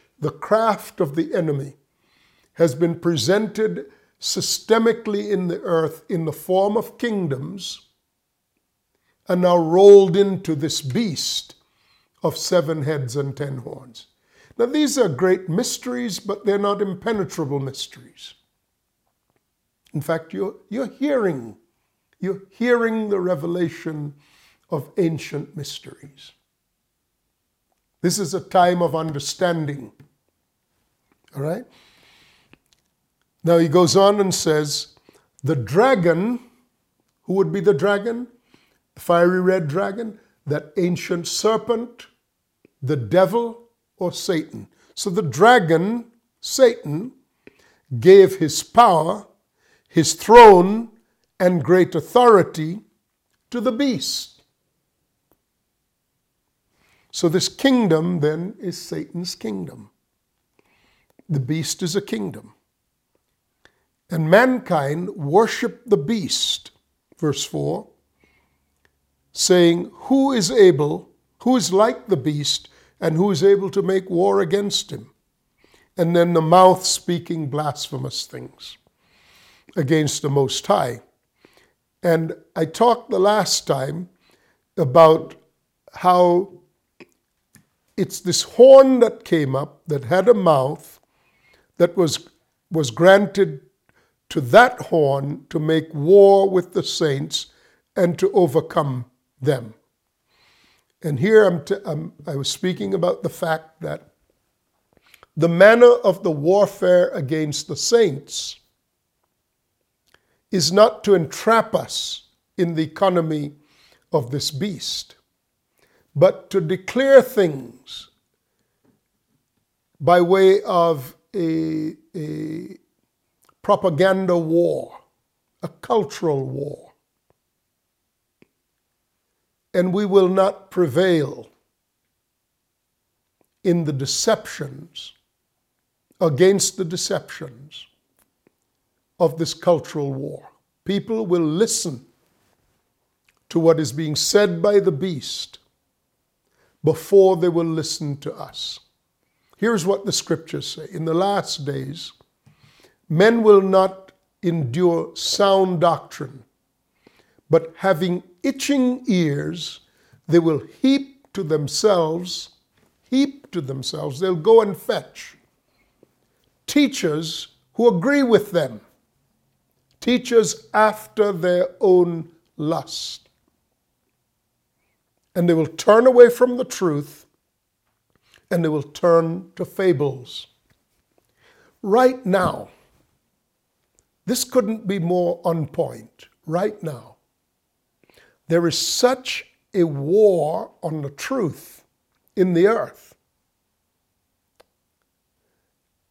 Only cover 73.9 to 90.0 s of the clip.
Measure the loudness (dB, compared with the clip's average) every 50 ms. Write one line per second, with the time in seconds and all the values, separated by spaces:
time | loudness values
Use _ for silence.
73.9 | -2 -4 -4 -4 -2 0 0 2 2 0 0 0 -2 -4 -2 -4 -6 -6 -8 -10
74.9 | -14 -16 -16 -20 _ _ _ _ _ _ _ _ _ _ _ _ _ _ _ _
75.9 | _ -2 -2 0 2 2 2 2 2 0 2 4 6 8 8 8 6 4 0 -4
76.9 | -6 -4 -4 -4 -4 -4 -6 -8 -8 -8 -6 -6 -6 -6 -6 -6 -8 -8 -10 -10
77.9 | -10 -10 -10 -10 -10 -12 -12 -12 -14 -18 -18 -20 _ _ -20 -20 -20 _ _ _
78.9 | _ _ _ _ _ _ _ _ _ _ _ _ _ _ _ _ -8 -6 -2 0
79.9 | 0 0 0 -2 -4 -6 -4 -2 0 0 0 0 -4 -4 -2 -2 0 0 0 -4
80.9 | -6 -10 -16 _ _ _ _ _ _ _ _ _ _ _ _ _ _ _ _ _
81.9 | _ _ -2 0 0 0 -2 -4 -10 -14 _ _ -6 -6 -6 -4 -2 0 2 2
82.9 | 2 0 -4 -4 -2 0 2 2 2 0 0 -2 -4 -4 -4 -4 -4 -4 -4 -6
83.9 | -8 -10 -12 -16 _ _ _ _ _ _ _ _ _ _ _ _ _ -4 -2 2
84.9 | 6 8 8 8 6 4 0 -8 -18 -20 _ _ _ _ _ _ _ _ _ _
85.9 | -12 -2 0 2 4 4 4 4 2 0 -2 -4 -10 -20 _ _ _ _ _ _
86.9 | _ -20 -20 -20 _ _ _ _ _ _ _ _ _ _ _ _ _ _ _ _
87.9 | _ -6 -6 -6 -6 -8 -6 -4 -4 -4 -6 0 4 8 10 12 12 10 10 8
88.9 | 4 2 2 0 0 -4 -6 -2 -2 -2 0 -2 -4 -4 -6 -8 -12 _ _ -8
89.9 | -6 -6